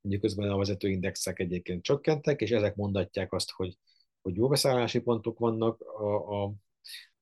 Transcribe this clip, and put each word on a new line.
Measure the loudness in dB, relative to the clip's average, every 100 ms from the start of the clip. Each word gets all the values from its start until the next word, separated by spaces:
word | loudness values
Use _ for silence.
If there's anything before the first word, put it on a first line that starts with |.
Miközben | -2 0 0 0 0
a | 2
vezetőindexek | 0 0 0 0 -2 -4 -6 -2
egyébként | -2 -4 -4 -6
csökkentek, | 0 0 2 2 0 0
és | 2
ezek | 2 2 0
mondatják | 0 0 -2 -2 -2
azt, | -4 -4
hogy, | -4 -6 -6 _ _ _ _
hogy | -6 0
jó | 2
beszállási | 4 4 4 2 0
pontok | 0 0 -2 0
vannak. | 0 2 0 0
A, | -10 -4 0 0 0 -2
a, | -2 -4 _ _ -18 -18 -18 _